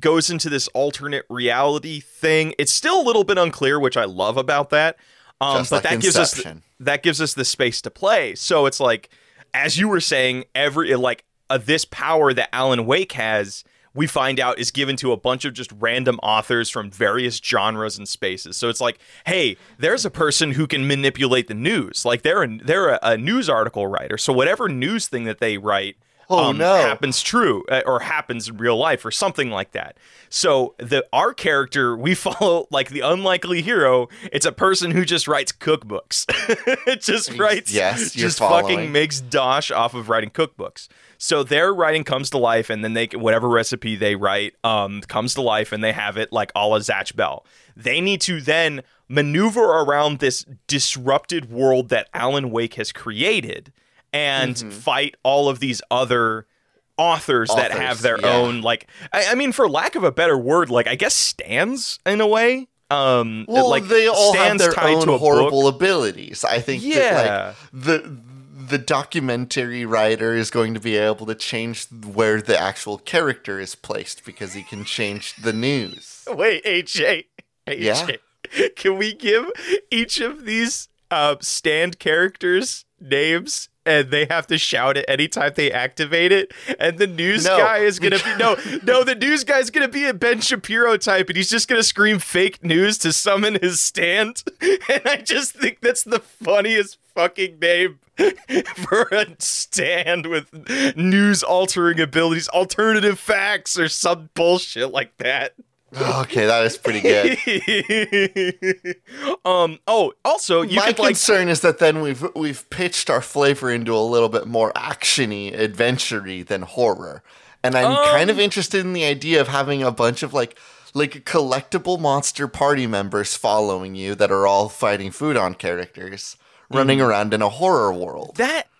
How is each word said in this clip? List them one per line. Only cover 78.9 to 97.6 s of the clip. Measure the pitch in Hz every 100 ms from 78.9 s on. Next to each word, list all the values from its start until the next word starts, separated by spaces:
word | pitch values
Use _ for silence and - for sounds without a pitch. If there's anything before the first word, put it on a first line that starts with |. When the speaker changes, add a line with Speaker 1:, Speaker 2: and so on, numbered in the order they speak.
| 190
Speaker 1:
we | 214
give | 214 233 220 330 - - 403 -
each | 233 233 -
of | 233 302
these, | 226 220 233 - - _ _
uh, | 165 147 143
stand | - - 160 151 180 170
characters | 147 160 185 - 175 180 254 - - _
names | 139 139 156 170 302 - - _ -
and | 151 131
they | 147 151
have | 165 -
to | 151
shout | - 120 131 139
it | 139
anytime | 139 151 226 147 143
they | 147
activate | 123 127 - 151 170 175
it. | 196 - - - -
And | 160 170
the | 202
news | 165 175 208
Speaker 2:
No. | 185 185
Speaker 1:
guy | 214 214
is | 208 180
gonna | 185 196
be, | - 202
no, | 226 214 214
Speaker 2:
<laughs> | 277
Speaker 1:
no, | 196 254
the | 254 233
news | 262 302
guy's | 262 277 240
gonna | 311 269
be | 277
a | 285
Ben | 190 233 233
Shapiro | 233 247 - 226 240 214
type, | 214 190 185
and | 175
he's | 185
just | 226 -
gonna | 233
scream | 214 - 214 202
"fake | - 180 196 -
news" | 170 165 202 214
to | 170
summon | 151 208 196 208 202
his | 180 165
stand. | - - 170 196 220 - -
<laughs> | - 349 381 -
And | 277 262
I | 285
just | - 285 262
think | 320 254 -
that's | 233 240
the | 214 226
funniest | - _ - 202 208 220 202 - _
fucking | - 175 - 190 160